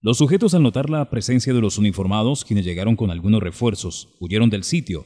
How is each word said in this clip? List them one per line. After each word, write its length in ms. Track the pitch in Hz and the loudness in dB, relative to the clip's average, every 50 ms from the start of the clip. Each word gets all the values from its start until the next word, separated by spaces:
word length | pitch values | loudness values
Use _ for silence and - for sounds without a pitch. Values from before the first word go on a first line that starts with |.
Los 160 | - 107 120 - | 0 0 2 2
sujetos, 360 | 147 131 170 196 233 202 160 | 4 2 4 2 2 4 4
al 100 | 175 151 | 4 4
notar 260 | 120 101 127 139 143 | 4 2 0 -4 -2
la 180 | 156 151 139 - | -2 -4 -4 -2
presencia 460 | - 117 104 - 123 127 120 135 127 | -4 -4 -2 0 0 0 2 2 0
de 60 | 120 | 2
los 180 | 110 101 - - | 0 0 0 2
uniformados, 640 | 104 104 92 - 95 95 101 107 110 123 143 139 - | 0 0 0 0 -2 0 0 0 0 0 -2 -4 -4
quienes 200 | - 110 101 92 | -2 -2 -2 -2
llegaron 320 | 90 87 87 95 110 117 | -2 -4 -4 0 0 0
con 160 | - 120 98 | 0 0 -4
algunos 300 | 85 87 82 101 107 110 | -4 -2 0 2 2 2
refuerzos, 720 | 92 90 - - 120 117 107 - - 90 82 - - _ _ _ | 0 -4 -6 -2 -2 -2 -2 -2 -8 -10 -10 -10 -16 _ _ _
huyeron 320 | 92 82 95 107 117 117 | -8 -4 0 2 2 2
del 140 | 101 101 92 | 2 0 -4
sitio 400 | - - 175 135 - 90 76 - | -2 -4 -4 -2 -4 -10 -10 -10